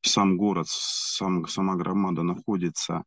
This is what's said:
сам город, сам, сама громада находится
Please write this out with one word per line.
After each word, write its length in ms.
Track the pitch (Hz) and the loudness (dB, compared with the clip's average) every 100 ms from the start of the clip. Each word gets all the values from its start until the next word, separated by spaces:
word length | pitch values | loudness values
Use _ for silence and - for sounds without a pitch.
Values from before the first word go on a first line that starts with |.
сам 340 | - 104 98 90 | 2 4 4 4
город, 280 | 104 85 80 | 2 2 -2
сам, 760 | - - - - - 95 90 80 | -4 -4 -4 -4 -2 0 0 -2
сама 280 | - 95 90 | -2 0 0
громада 460 | 85 95 95 85 | 0 0 0 0
находится 800 | 87 90 - 95 87 - - 87 | -2 -2 -2 -2 -2 -4 -4 -6